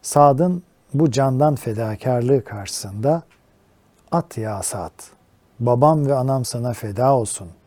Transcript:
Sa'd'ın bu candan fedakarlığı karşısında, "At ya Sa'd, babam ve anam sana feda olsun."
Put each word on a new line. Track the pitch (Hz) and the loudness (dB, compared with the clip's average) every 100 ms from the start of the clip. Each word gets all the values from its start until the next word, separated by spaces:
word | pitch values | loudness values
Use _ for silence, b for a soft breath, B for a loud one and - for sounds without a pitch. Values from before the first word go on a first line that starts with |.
Sa'd'ın | - 147 147 135 180 180 - _ _ | 0 6 6 6 2 0 -8 _ _
bu | 135 156 | 0 2
candan | 120 135 131 151 139 | 2 0 2 2 2
fedakarlığı | - 107 113 104 131 123 120 139 | -4 -6 -6 -4 -2 0 2 0
karşısında, | - 101 98 - 104 101 123 165 - _ _ _ _ _ _ _ _ | 0 -12 -10 -10 -10 -4 -2 -2 -4 _ _ _ _ _ _ _ _
"At | 170 165 - | -4 -4 -8
ya | 110 101 | -6 -6
Sa'd, | - 101 82 - - _ _ _ _ _ | -8 -8 -10 -14 -20 _ _ _ _ _
babam | 120 123 147 156 139 | 0 4 4 4 2
ve | |
anam | 139 131 135 120 | 0 0 -2 -4
sana | 120 120 | -6 -6
feda | 117 110 101 127 | -6 -8 0 2
olsun." | 135 107 - 90 82 | 2 0 -8 -14 -20